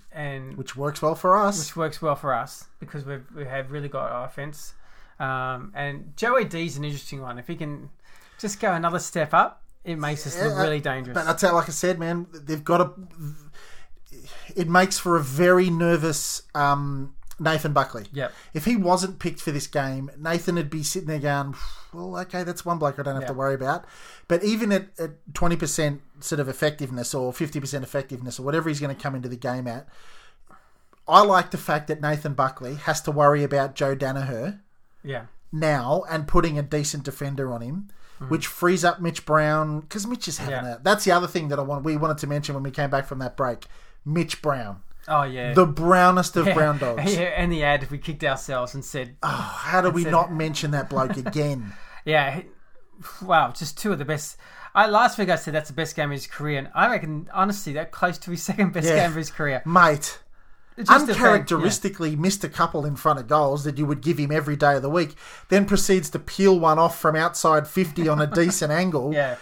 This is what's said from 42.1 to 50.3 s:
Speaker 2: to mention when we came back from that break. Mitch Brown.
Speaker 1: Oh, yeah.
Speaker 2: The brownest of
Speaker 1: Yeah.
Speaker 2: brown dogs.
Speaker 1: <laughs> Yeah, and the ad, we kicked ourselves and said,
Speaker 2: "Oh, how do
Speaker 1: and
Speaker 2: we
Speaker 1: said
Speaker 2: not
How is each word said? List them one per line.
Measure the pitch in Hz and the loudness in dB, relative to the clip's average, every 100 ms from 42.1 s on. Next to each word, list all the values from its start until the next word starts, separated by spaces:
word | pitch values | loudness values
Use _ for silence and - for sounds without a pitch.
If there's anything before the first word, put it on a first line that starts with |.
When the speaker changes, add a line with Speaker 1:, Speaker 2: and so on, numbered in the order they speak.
| 151 | -2
Speaker 2:
to | 139 | -2
mention | 147 147 | -4 -4
when | 139 | -4
we | 135 | -4
came | 131 143 | -4 -2
back | 135 139 | -2 -2
from | 135 | -6
that | 127 - | -6 -2
break. | 127 117 - - - - | -2 -2 -10 -18 -20 -12
Mitch | 147 160 165 - | -2 0 0 -2
Brown. | 151 135 110 95 - - - | -2 -2 -4 -10 -12 -12 0
Speaker 1:
Oh, | 151 | 0
yeah. | 139 127 123 | 0 -2 2
Speaker 2:
The | 143 175 | 6 6
brownest | 147 170 180 180 180 175 175 | 4 6 8 8 6 4 2
of | 180 | 4
Speaker 1:
Yeah. | |
Speaker 2:
brown | 160 151 143 | 4 4 2
dogs. | 131 117 165 | -2 0 0
Speaker 1:
<laughs> | 180 | 0
Yeah, | 180 160 | 0 0
and | 175 | 0
the | 165 | 2
ad, | 147 143 139 | 4 2 0
we | 147 | -6
kicked | - 147 | -6 -4
ourselves | 147 135 - 131 123 | -2 -2 -2 -4 -4
and | 139 | -6
said, | 131 143 127 - | -8 -8 -8 -6
Speaker 2:
"Oh, | 147 | -4
how | 131 101 - - 185 | -4 -6 -8 0 2
do | 180 | 4
Speaker 1:
and | 165 | 2
Speaker 2:
we | |
Speaker 1:
said | 170 | 2
Speaker 2:
not | 165 175 | 4 2